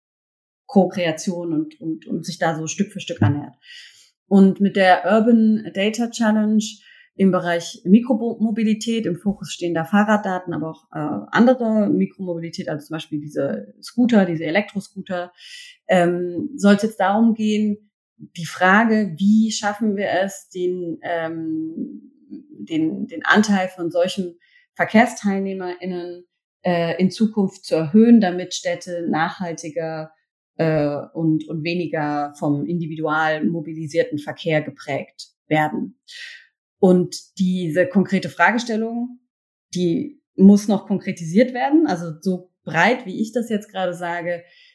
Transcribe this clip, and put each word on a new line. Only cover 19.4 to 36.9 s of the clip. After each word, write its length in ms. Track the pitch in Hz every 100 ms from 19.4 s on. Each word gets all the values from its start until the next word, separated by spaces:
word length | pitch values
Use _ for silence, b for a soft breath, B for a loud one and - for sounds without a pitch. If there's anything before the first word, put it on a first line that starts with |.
| 220
schaffen 460 | 214 208 208 220 196
wir 140 | 196 160
es, 240 | 196 - -
den, 480 | 185 180 180 170 160
ähm, 1120 | - 170 165 165 160 160 320 320 - - - _ _ - -
den, 560 | - 147 160 160 131 135
den 180 | 165
Anteil 440 | - 196 214 196 185
von 220 | - 170
solchen 480 | 170 180 196 180 - b b b
VerkehrsteilnehmerInnen, 1500 | - 175 214 240 240 202 196 196 190 180 180 185 180 175 175 - _ _ _
äh, 380 | 185 175 170 -
in 100 | 190
Zukunft 540 | - 220 214 190 -
zu 120 | - 160
erhöhen, 440 | 160 214 233 233
damit 320 | 185 180 180
Städte 540 | - 180 175 - 175 170
nachhaltiger, 1000 | 151 170 - 175 160 170 170 160 160 156 _ _ _ _ -
äh, 400 | 160 156 147 143 -
und, 360 | - 165 156 -
und 160 | 160
weniger 680 | 156 175 156 160 147 147 143 -
vom 260 | 156 143
individual 800 | 147 175 160 160 156 156 156 156
mobilisierten 760 | 151 170 156 160 156 165 160 147
Verkehr 440 | 156 147 170 156
geprägt 640 | 147 - - 131 104 - - _ _
werden. 520 | 156 151 - - - B B B B B _ _ _
Und 600 | 185